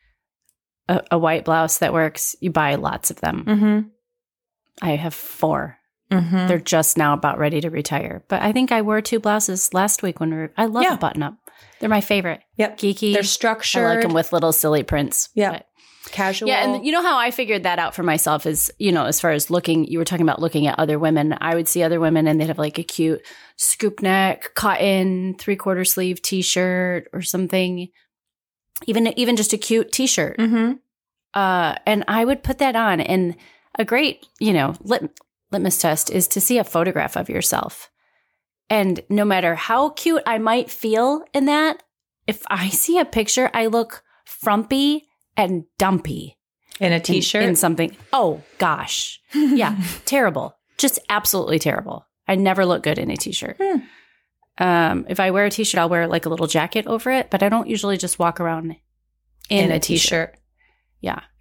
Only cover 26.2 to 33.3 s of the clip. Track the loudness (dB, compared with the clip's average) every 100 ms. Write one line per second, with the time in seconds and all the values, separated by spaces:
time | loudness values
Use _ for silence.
26.2 | -4 -2 0 0 0 0 -2 -4 -6 -10
27.2 | -6 -4 -2 0 -2 -4 -10 _ _ _
28.2 | _ _ _ _ _ -12 -2 0 0 0
29.2 | 0 2 0 -2 0 0 0 -2 0 0
30.2 | -2 0 0 2 0 -2 _ _ _ _
31.2 | _ -2 0 2 0 -2 0 0 0 0
32.2 | 2 0 -2 0 0 2 0 0 2 2
33.2 | 0